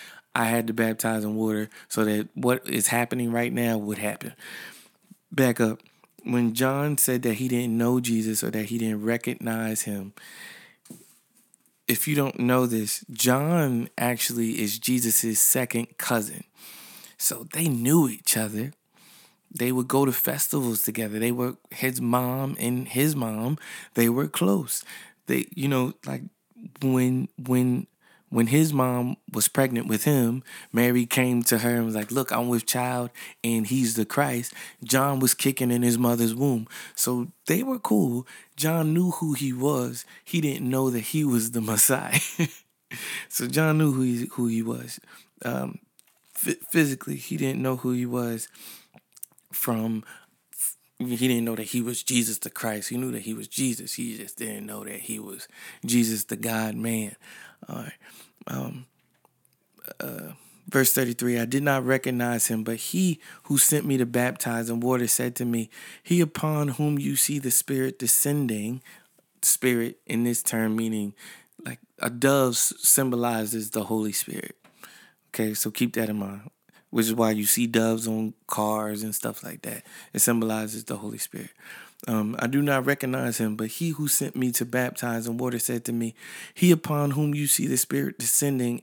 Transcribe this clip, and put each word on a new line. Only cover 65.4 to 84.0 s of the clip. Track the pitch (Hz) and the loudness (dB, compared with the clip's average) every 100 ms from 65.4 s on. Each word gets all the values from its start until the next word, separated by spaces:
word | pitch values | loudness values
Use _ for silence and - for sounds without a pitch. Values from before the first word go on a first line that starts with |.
me, | 120 117 110 - - - | -2 -2 -4 -12 -18 -8
'He | - 175 | 2 4
upon | 160 - 156 151 147 | 4 0 -2 0 0
whom | 127 147 143 | 0 0 0
you | 139 | 0
see | 139 - 147 | 0 0 -2
the | 127 | 0
Spirit | - - 135 131 - | 0 0 0 -2 -2
descending,'" | 120 - 147 147 127 107 107 127 - - _ _ _ _ | 0 2 2 0 0 -2 -4 -8 -12 -20 _ _ _ _
Spirit | - - 131 120 117 - - | 0 2 2 2 -2 -6 -4
in | 113 | 0
this | 120 117 | 0 0
term | - 113 110 | -2 0 0
meaning, | 110 113 110 101 - - - _ - | 0 -2 -2 -6 -10 -18 -20 _ -16
like, | - - _ - | -14 -14 _ -6
a | 120 | -6
dove | 120 135 139 127 | 2 4 6 4
s-, | 117 - - | 2 0 2
symbolizes | - - 131 120 120 113 107 113 107 | 4 4 4 2 2 0 0 -4 -4
the | 110 | -4
Holy | 104 110 107 | 0 0 0
Spirit. | - - - - - - _ - - - _ _ | -2 -4 -8 -10 -14 -20 _ -20 -20 -20 _ _
Okay, | - 110 | -2 -2
so | 107 107 | -2 -2
keep | - 120 | 0 0
that | 117 110 | 0 -2
in | 107 | -2
mind, | 98 98 - _ _ _ _ | -6 -10 -16 _ _ _ _
which | 117 110 | 0 2
is | |
why | 113 110 | 4 2
you | 107 101 | 2 2
see | - 117 | 2 2
doves | 113 113 113 113 | 2 2 0 -2
on | 110 110 - - | -2 -4 -6 -6
cars | - 107 107 107 104 | -2 0 -2 -4 -6
and | 110 | -6
stuff | - 113 - | -6 -6 -8
like | - - | -12 -12
that. | - 110 - - - | -10 -12 -14 -20 -8
It | - | 0
symbolizes | - 117 110 110 107 110 | 2 2 0 -2 -6 -10
the | - 104 | -10 -10
Holy | 104 113 | -10 -10
Spirit. | - - - - - - - - - | -10 -10 -14 -18 -20 -20 -20 -12 -4
Um, | 110 107 - | -2 -2 -2
"I | 120 | 0
do | 139 | 2
not | 143 135 | 2 2
recognize | 131 139 127 131 123 110 | 0 0 -2 -2 -2 -2
him, | 110 107 | -2 -2
but | 110 | -6
he | - 170 | -4 -4
who | 147 | -2